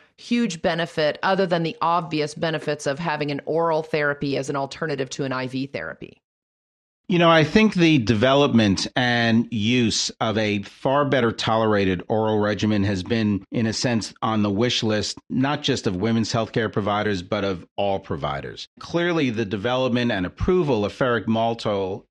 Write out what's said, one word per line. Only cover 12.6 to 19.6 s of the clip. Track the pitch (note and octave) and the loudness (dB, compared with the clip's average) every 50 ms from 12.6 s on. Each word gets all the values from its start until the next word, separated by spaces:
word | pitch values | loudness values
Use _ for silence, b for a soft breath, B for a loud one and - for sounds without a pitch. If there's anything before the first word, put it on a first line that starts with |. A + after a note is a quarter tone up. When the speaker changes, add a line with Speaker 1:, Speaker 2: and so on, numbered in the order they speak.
| G#2+ G#2+ G#2+ G#2 G2 | 0 0 2 2 0
Speaker 2:
has | G2+ G2+ F#2 F2 | 0 -2 -4 -4
been, | F#2 A#2 A2+ A2 G#2 G2+ F#2 - - | -2 -2 0 0 0 0 -2 -4 -6
in | - A#2+ A2+ | -4 -4 -2
a | A2+ G#2 | -2 -2
sense, | - - B2+ A#2+ A2 F#2+ - - _ C3 | -2 -2 -2 -2 -2 -4 -6 -8 _ -4
on | A2+ A2 G#2+ | -2 0 0
the | G#2 G#2 | 0 0
wish | G2 G2+ A#2+ B2 A#2 - | 0 0 0 0 0 0
list, | A#2+ A2 G#2 G#2 G2+ - - - - - | 0 0 0 -2 -4 -6 -8 -12 -10 -6
not | - B2+ C3 C#3 D3 C#3+ | -2 -2 0 -2 -2 -2
just | - D3 C3 - - | -2 -2 -2 0 -2
of | A#2 F#2 | -2 -2
women's | F2+ G2+ A2+ A2+ A#2 A2 - - | 0 0 0 0 0 0 0 0
healthcare | A#2 A2+ - - B2 A2 G2+ - | -2 -2 0 -2 -2 -2 0 -2
providers, | A2+ G2+ G#2 G2+ G#2 G#2 G#2 G2+ F#2 | -2 -2 0 -2 0 0 -2 -2 -4
but | F2 - A2 G#2 G2 | -4 -4 -2 -2 0
of | G2 F#2+ E2 - - _ | -2 -4 -6 -8 -8 _
all | - G2+ G2+ G2 F#2+ | -2 0 0 0 -2
providers. | - - F#2+ D2 C#2 D2 C#2+ C#2 B1+ B1+ G#1 - - - _ - | -4 -6 -6 -4 -4 -4 -6 -6 -8 -10 -12 -14 -18 -18 _ -20
Clearly, | - - - E3+ E3+ F3+ E3+ D#3+ C#3+ B2 | -10 -4 -2 0 0 0 2 2 0 0
the | A2 A2 A2+ | 0 -2 -4
development | F#2+ A2+ G2+ | -4 -4 -4